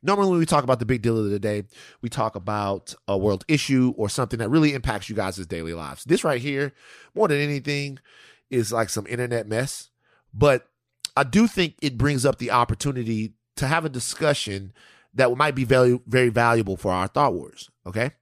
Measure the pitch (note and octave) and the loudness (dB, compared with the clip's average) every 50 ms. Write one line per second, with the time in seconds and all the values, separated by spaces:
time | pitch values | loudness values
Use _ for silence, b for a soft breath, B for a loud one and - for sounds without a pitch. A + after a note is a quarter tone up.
0 | - D#3+ G3+ G3+ G3+ F#3+ F3+ F3 E3 - E3+ D3 C3 B2 C3 A2+ A#2 A2 B2+ A#2+ | 2 2 2 4 4 2 4 2 2 2 2 0 2 2 0 0 0 -2 -2 0
1 | G2+ A#2 A2+ A2 G#2+ G2+ G2+ G2+ G2 G#2+ G#2 G#2 G2+ _ B B B B B B | 0 0 0 0 0 -2 -2 -2 -2 -4 -4 -4 -6 _ B B B B B B
2 | - A#2 - - A2+ A2 - G2+ F2+ G2 G#2+ G#2 G#2 G2 G2 F#2+ _ - - - | -10 -8 -4 -4 -4 -4 -4 -8 -8 -4 -4 -2 -2 -2 -4 -6 _ -16 -20 -18
3 | _ - G2+ F#2+ F#2+ G#2+ G2 F#2 - - D#3 C#3+ - - C#3 B2+ B2+ B2+ - - | _ -4 -2 0 2 0 0 0 0 0 0 0 2 2 2 2 2 2 0 -2
4 | A2 G2+ - - B2+ A2 - A2+ A#2 G#2 C3 D#3+ D#3 D3+ C#3 C3+ A#2 C3 A2 G2+ | -4 -4 -2 -4 -4 -4 -4 -6 -4 2 2 4 4 2 0 -2 -4 -4 -4 -4
5 | F#2+ - A2+ G2+ G2+ F#2+ F#2 F#2+ F#2 E2 G2 E2 E2 E2 E2+ E2 D#2+ C#2 C2+ - | -6 -6 -6 -4 -4 -4 -6 -8 -10 -8 -8 -8 -8 -8 -8 -10 -10 -12 -14 -14
6 | - B2 E3 - - E3 C#3+ A#2+ A#2+ D3 C#3 C3+ C#3+ C#3 B B B B B B | -2 0 0 0 2 -2 -2 -2 -4 -6 -4 -4 -4 -6 B B B B B B
7 | B B B - F#3 E3 D3 C#3+ D3 D3 C#3+ C#3 B2 C#3+ C#3+ C#3+ C#3+ C#3 C3+ C3 | B B B 0 2 2 2 0 0 -2 -4 -6 -4 -6 -6 -4 -6 -8 -10 -16
8 | b b b b b b b b b b C3 B2 A2+ G#2 A2+ A2+ A2+ G2 - A2 | b b b b b b b b b b -2 -2 -2 0 0 -2 -2 -2 -4 -8
9 | G2+ - A#2+ A#2+ B2 B2 A#2+ A#2 G#2+ G#2 G#2+ A2+ C3 - - - - _ _ _ | -6 -6 -6 -6 -4 -4 -4 -4 -4 -4 -4 -4 -4 -4 -8 -12 -16 _ _ _
10 | _ _ _ _ _ _ - A2 C3 D3 C3+ B2 _ _ _ _ _ _ _ _ | _ _ _ _ _ _ -2 2 4 4 4 4 _ _ _ _ _ _ _ _
11 | _ - _ - C#3 B2+ A#2 G3+ A3+ A3+ - F#3+ F3+ D#3 - _ - D3 B2+ A2+ | _ -4 _ 0 0 4 4 4 4 4 4 0 -2 -2 -2 _ -4 -4 -2 0
12 | B2 C#3+ D3 C3 A#2+ C#3+ B2 _ A#2+ A#2 G2+ B2 A#2+ - - - - C#3+ C3+ B2+ | 0 0 0 2 2 0 0 _ -4 0 2 2 2 2 -2 -4 -4 -4 -4 -4
13 | A#2+ A2+ A2+ A2 G#2+ A2 _ _ _ _ _ - C#3 C3 D#3 E3 D#3 D#3 C3 B2 | -4 -2 -2 -2 -4 -6 _ _ _ _ _ -6 -2 -2 0 0 -2 -4 -6 -6
14 | - - - - - D3+ D3 - - G#2+ G2 G2 G2 F#2+ b b b b b b | -8 -8 -6 -2 0 0 0 0 -2 -6 -8 -8 -8 -12 b b b b b b
15 | b b b - C3 B2 B2 C3 D3 D#3 C3+ B2+ C3 A2+ C3 B2+ B2+ B2 B2 B2 | b b b 2 2 2 4 2 0 0 2 -2 2 4 6 6 6 6 4 2
16 | _ - A2+ B2+ B2+ A#2+ A2 A#2+ A#2 A#2 A#2 A#2 G#2+ G2 F#2+ F2+ - G#2 F#2 F#2 | _ 0 2 4 4 4 4 4 4 4 4 4 2 0 -4 -2 -2 0 0 0
17 | F#2 G2 _ C#3 D3 C3+ G2 F2 C2 - - - - _ _ _ _ F#2 F#2 A2 | 0 0 _ 2 2 2 2 -2 -8 -10 -16 -20 -20 _ _ _ _ -8 -4 -4
18 | A#2+ C3+ - _ | -4 -4 -6 _